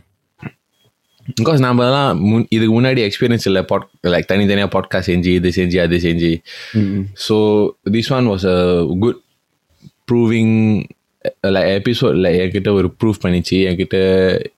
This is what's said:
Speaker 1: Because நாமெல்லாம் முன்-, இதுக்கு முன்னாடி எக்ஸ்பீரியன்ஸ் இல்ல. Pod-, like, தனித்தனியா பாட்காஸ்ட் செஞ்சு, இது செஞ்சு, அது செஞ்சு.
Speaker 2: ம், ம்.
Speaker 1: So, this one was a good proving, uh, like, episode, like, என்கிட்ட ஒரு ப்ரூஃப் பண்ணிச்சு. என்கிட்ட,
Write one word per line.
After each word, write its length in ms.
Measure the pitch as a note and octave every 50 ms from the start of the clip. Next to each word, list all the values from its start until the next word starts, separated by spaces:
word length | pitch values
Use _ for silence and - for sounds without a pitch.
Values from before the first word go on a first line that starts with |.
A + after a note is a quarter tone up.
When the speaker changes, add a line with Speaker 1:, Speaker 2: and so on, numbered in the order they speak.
| - _ _ _ _ _ _ _ - - - _ _ _ _ _ _ _ _ _ _ _ _ _ _ - - A2
Speaker 1:
Because 180 | A2+ D#3+ D#3+ C3+
நாமெல்லாம் 680 | C3 B2 B2 B2 B2 B2 C#3 C#3+ C#3 B2+ F2 D#2+ F#2+
முன்-, 200 | G#2 A2 A#2 A#2 -
இதுக்கு 320 | A2+ A2 A2+ A2 A2 A#2
முன்னாடி 280 | B2+ C3 C3 B2+ G#2+ G2+
எக்ஸ்பீரியன்ஸ் 300 | - - B2+ A#2 A#2 A2 -
இல்ல. 160 | G2 F#2+ F#2
Pod-, 260 | F2 - G2+ F#2+ - - _ _ -
like, 160 | F2+ F2 F2 - - F#2+
தனித்தனியா 340 | G2+ G2+ G2 G2+ G2+ G2+ F2+ -
பாட்காஸ்ட் 320 | F#2+ F#2 - - F#2+ F2+
செஞ்சு, 180 | F#2+ F2 F2+ E2+
இது 260 | F#2 F2+ F2+ F2 F2+ E2
செஞ்சு, 240 | F#2+ F2+ F2 F2 F2+
அது 180 | F2 E2 F2
செஞ்சு. 400 | E2+ F2 E2+ E2 E2 E2+ E2 E2 E2 - - - - - -
Speaker 2:
ம், 80 | - A2
ம். 280 | G2+ F#2+ G2+ G2 G2 G2+ G2
Speaker 1:
So, 560 | - - - G#2+ G#2+ G#2+ G#2+ G#2+ G#2 G2+ - - _ - G2+ G#2+
this 180 | A#2 A2+ -
one 160 | C3+ B2+ B2
was 200 | A2 G2 F2+ G2
a 380 | F#2 F2+ F2+ F2+ F2+ F2+ F2 E2+ C#2+ F2+ F#2+
good 160 | A2 A#2+ - - _ _ _ _ _ _ _ _ _ _ _ _ - - - _ _ -
proving, 720 | A#2+ A#2+ A#2 A2 A#2 A2+ A2 A2 A2 A2 A2 A2 G#2+ F#2 - - - _ _ _ _ _ -
uh, 240 | - - _ -
like, 340 | G2 F#2+ F#2+ E2 F#2 G2 G2+
episode, 340 | G2 B2 A#2 - C3 G#2 C#2
like, 240 | F2+ F#2 F2 E2+ F2+
என்கிட்ட 300 | F#2 F2+ F#2+ G2 F2 G#2
ஒரு 240 | G2+ F#2+ F#2 F2+ - - A2+
ப்ரூஃப் 220 | A2 G2+ - -
பண்ணிச்சு. 260 | F2+ F2+ F2 E2 -
என்கிட்ட, 880 | F#2 F#2+ F#2+ F#2 F2 E2+ F2+ - - F#2+ F#2+ F#2+ F#2+ F#2+ F#2 F#2 F2+ F2 - - -